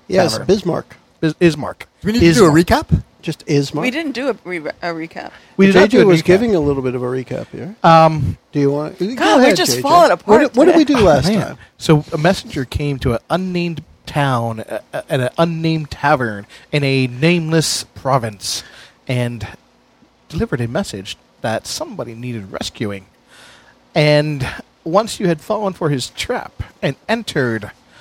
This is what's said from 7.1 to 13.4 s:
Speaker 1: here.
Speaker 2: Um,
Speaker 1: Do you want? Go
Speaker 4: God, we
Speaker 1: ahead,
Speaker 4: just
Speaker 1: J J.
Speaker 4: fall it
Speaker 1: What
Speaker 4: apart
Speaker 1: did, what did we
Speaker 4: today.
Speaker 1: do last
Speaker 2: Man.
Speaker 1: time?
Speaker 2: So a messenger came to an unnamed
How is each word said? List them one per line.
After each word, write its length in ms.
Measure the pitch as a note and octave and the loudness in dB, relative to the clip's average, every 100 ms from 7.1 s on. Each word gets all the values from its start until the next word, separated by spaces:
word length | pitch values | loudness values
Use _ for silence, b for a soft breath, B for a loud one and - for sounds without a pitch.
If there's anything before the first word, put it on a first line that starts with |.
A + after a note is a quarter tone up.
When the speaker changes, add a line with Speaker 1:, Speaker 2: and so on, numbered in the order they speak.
| C3 A#2+ C3 A2+ | -6 -6 -10 -10
Speaker 1:
here. 280 | - D3 A3 | -12 -14 0
Speaker 2:
Um, 560 | F3 E3 D#3+ D#3 - - _ | 4 6 6 2 -4 -6 _
Speaker 1:
Do 80 | D3 | -2
you 100 | C#3 | 0
want? 300 | C#3+ D3+ - | 0 -6 -6
Go 160 | F#3+ B3 | -6 -2
Speaker 4:
God, 220 | G4 D4 | 2 6
we 60 | B3 | 4
Speaker 1:
ahead, 120 | G3+ | 4
Speaker 4:
just 140 | E4+ | 0
Speaker 1:
J 60 | B2 | -2
J. 40 | |
Speaker 4:
fall 240 | C#4 F4 D4+ | 2 4 6
it 40 | |
Speaker 1:
What 20 | |
Speaker 4:
apart 300 | F3+ - A3 | 2 4 4
Speaker 1:
did, 140 | D4 B3 | 4 4
what 100 | E4+ | 4
did 100 | D#4+ | 6
we 100 | C#4+ | 4
Speaker 4:
today. 140 | C4 | 4
Speaker 1:
do 60 | F#3+ | 4
last 200 | C#3+ D#3 | 4 2
Speaker 2:
Man. 140 | G#3+ | 0
Speaker 1:
time? 160 | A2+ B2+ b _ | -2 -8 b _
Speaker 2:
So 260 | - D3+ - | 2 2 2
a 60 | D#3+ | -2
messenger 460 | E3 F#3+ - D#3 B2 | -2 -2 -6 -8 -6
came 340 | - C#3+ C3 | -6 -4 -4
to 140 | C3 | -2
an 60 | A#2 - | -4 -2
unnamed 520 | E3+ | -4